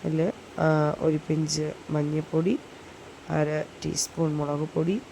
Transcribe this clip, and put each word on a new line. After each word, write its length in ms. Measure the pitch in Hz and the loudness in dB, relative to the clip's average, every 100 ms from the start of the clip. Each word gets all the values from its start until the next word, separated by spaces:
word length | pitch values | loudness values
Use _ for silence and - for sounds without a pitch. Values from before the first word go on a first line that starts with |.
| 170 | 0
അതിൽ, 260 | 156 175 - - - | 2 0 -2 -10 2
ആ, 360 | 160 156 151 - | 4 6 4 4
ഒരു 200 | 160 156 - | 2 2 0
പിഞ്ച് 460 | 160 151 156 151 - - | 0 2 0 -2 -6 -2
മഞ്ഞൾപ്പൊടി, 720 | 151 147 151 156 160 175 247 - - - - - - - | 0 0 0 0 2 4 2 -2 -18 -18 -18 -18 -18 -2
അര 340 | 156 151 151 - - 156 | 0 2 0 -4 -6 -4
ടീസ്പൂൺ 480 | - - - 160 | -2 -4 0 0
മുളക് 360 | 151 147 147 156 | 2 0 -2 0
പൊടി 320 | 160 160 208 - | 0 2 0 -2